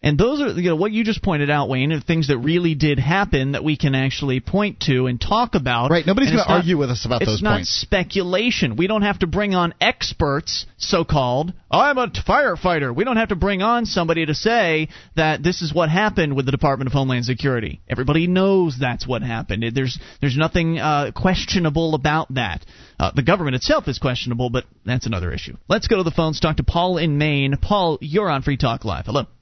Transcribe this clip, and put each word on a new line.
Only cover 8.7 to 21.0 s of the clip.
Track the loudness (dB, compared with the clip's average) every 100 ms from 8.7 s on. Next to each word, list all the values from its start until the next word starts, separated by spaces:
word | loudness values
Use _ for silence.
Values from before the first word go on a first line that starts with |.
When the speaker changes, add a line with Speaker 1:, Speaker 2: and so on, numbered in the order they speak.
Speaker 1:
We | 0 0
don't | 2
have | 0 0
to | -2
bring | 0 0
on | 0 0 0
experts, | -2 -2 -8 -2 -2 -2 -4 -8 -10 -12
so-called. | 0 0 2 0 2 0 -2 -8 _
"I'm | 2 4 2
a | -2
t-, | -4 0
firefighter." | 2 2 0 0 0 0
We | -2
don't | 0 0
have | 0
to | 0
bring | 0 0
on | 0 0 0
somebody | -2 0 0 0
to |
say | 0 2 2 2 0 -2 -8 -8
that | 0 0 2
this | 0 -2
is | -2
what | 0 2
happened | 2 2 0 0
with | 0 0
the |
Department | 0 0 0 0
of |
Homeland | 0 0 0
Security. | -2 -2 0 -2 -4 -10 -6
Everybody | -4 0 2 2
knows | 2 4 4 2 0
that's | -2 -2 -4
what | -4
happened. | -2 -6 -4 -4
It, | -2
there's, | -2 -2 -4 -14 -4
there's | -2 0
nothing, | 0 0 0 0
uh, | 0 0